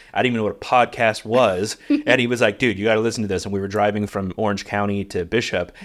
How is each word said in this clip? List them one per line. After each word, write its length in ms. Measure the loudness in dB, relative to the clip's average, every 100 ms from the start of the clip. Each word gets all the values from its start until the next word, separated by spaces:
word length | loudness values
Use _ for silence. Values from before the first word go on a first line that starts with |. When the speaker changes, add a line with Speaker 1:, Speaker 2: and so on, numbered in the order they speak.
| -8
Speaker 1:
I 100 | -2
didn't 100 | 0
even 40 | 0
know 60 | -2
what 120 | -4
a 80 | 0
podcast 580 | 2 2 2 0 0 0
was. 520 | 2 4 2 -4 -6 -2
Speaker 2:
<laughs> 160 | -2 2
Speaker 1:
And 120 | 2
he 60 | 2
was 140 | 2
like, 160 | 2 2
"Dude, 220 | 0 0
you 60 | 2
gotta 140 | 2
listen 200 | 0 -2
to 60 | -4
this." 180 | -4 -4
And 80 |
we 60 | -4
were 80 | -2
driving 400 | 0 2 0 -2
from 260 | -4 -6 -2
Orange 280 | -2 -2 -4
County 380 | -2 -2 -2 -4
to 200 | -6 -2
Bishop, 460 | -2 0 -4 -4 -10